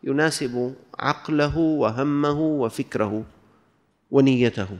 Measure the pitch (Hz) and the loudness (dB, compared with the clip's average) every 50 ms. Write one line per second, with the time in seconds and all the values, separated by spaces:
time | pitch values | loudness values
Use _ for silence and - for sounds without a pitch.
0 | - 135 135 143 156 160 147 - 147 127 120 123 123 127 135 - - _ - - | -4 -2 0 2 2 0 0 -2 -6 -4 -4 -4 -4 -4 -6 -10 -20 _ -14 -6
1 | - 135 151 - - - 156 147 147 147 143 156 165 160 156 147 135 107 110 120 | -4 -4 -4 -4 -4 -2 0 2 2 2 2 0 0 0 2 2 0 0 0 0
2 | 139 147 147 143 147 143 147 147 160 156 156 147 123 113 - - - - - 113 | -2 0 0 0 0 0 0 0 0 0 0 0 -2 -2 -2 -6 -8 -6 -2 -2
3 | 107 104 104 110 113 - _ _ _ _ _ _ _ _ _ _ _ _ _ _ | -2 -2 -2 -4 -6 -8 _ _ _ _ _ _ _ _ _ _ _ _ _ _
4 | _ _ - 135 135 135 131 123 123 117 - - 98 92 101 95 | _ _ 4 4 6 6 4 4 2 2 2 -2 -8 -8 -8 -14